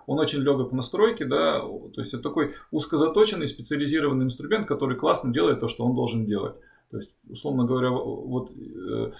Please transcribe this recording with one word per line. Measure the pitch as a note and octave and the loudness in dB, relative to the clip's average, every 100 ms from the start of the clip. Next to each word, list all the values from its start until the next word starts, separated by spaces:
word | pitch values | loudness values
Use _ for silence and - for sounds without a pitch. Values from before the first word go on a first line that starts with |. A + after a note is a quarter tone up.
| - | -4
Он | C#3+ | 0
очень | D3 D3 | 0 2
лёгок | C#3 C3+ B2 | 2 2 0
в | C3 | -2
настройке, | B2 F#3 A3 A#3 C3 | -2 2 2 2 0
да, | D3 D#3+ D3+ | 2 2 0
о, | - - - - | -4 -10 -12 -10
то | |
есть | - | -8
это | B2 | -6
такой | D3 D#3+ D3 - - | -4 0 -2 -4 -6
узкозаточенный, | D#3 - D3+ D#3+ G3 G#3+ F#3 C#3 | -4 0 2 4 6 4 4 -4
специализированный | - B2 D3 C#3+ D#3+ C#3+ C3 B2+ | -6 -4 -2 0 2 2 2 0
инструмент, | - - G#3+ - | -2 0 0 0
который | C#3+ C3+ B2 | 0 0 0
классно | D#3 F3 B2+ | 2 2 2
делает | B2 E3 B2+ | 2 4 2
то, | A#2 | 0
что | - A#2+ | 0 0
он | B2 | 2
должен | A#2+ A#2 G#2+ | 0 0 0
делать. | G2+ - - - _ _ | 0 -2 -8 -18 _ _
То | A2 | -12
есть, | - _ - | -12 _ -18
условно | A#2 D3 C3 A#2+ | -10 -2 0 2
говоря, | B2+ B2+ | 2 2
в-, | B2+ - - B2+ | 0 -2 -6 -4
вот, | B2 - | -4 -4
э, | - - - F#2 A2+ A2 | -10 -14 -10 -6 -4 -4